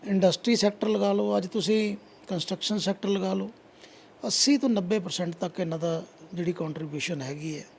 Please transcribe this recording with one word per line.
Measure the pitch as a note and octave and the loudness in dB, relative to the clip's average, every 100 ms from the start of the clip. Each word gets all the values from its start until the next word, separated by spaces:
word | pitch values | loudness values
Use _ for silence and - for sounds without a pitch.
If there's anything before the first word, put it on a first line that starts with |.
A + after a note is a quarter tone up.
ਇੰਡਸਟਰੀ | G#3+ G3 F3+ D#3+ - A#3 | 0 4 4 4 2 4
ਸੈਕਟਰ | G#3 G#3 G#3+ | 4 2 0
ਲਗਾ | G#3 G3+ | 2 2
ਲਓ, | G3+ G#3 G#3 | 2 2 0
ਅੱਜ | F#3 | 0
ਤੁਸੀਂ | A3 E3+ G#3+ G#3+ G3+ - - - | -2 2 2 2 -4 -12 -20 -6
ਕੰਸਟਰਕਸ਼ਨ | F#3 - F#3 - G#3+ | -6 -4 -4 -2 -2
ਸੈਕਟਰ | F3 G3 G3+ | -2 -2 0
ਲਗਾ | G3 F#3 | 0 0
ਲਓ, | F#3+ G3 - - - - - - - A#3 | -2 -4 -10 -20 -20 -20 -20 -20 -8 -2
ਅੱਸੀ | - - C#4+ | 2 4 4
ਤੋਂ | C4+ | 4
ਨੱਬੇ | G#3+ F3+ G#3+ | 2 2 0
ਪਰਸੈਂਟ | F3+ - F3 | -2 -4 -4
ਤੱਕ | E3+ F3+ F3+ | -4 -6 -4
ਇਹਨਾਂ | E3+ D#3+ | -4 -2
ਦਾ | E3 E3 - - D#3+ | -2 -2 -6 -18 -12
ਜਿਹੜੀ | E3+ F3 | -4 -4
ਕੰਟਰੀਬਿਊਸ਼ਨ | F3 D#3+ D3+ D#3 D3 D3+ D#3 | -2 -6 -6 -8 -6 -4 -6
ਹੈਗੀ | C3 D3 D#3+ D3+ | -6 -8 -8 -8
ਹੈ। | - | -12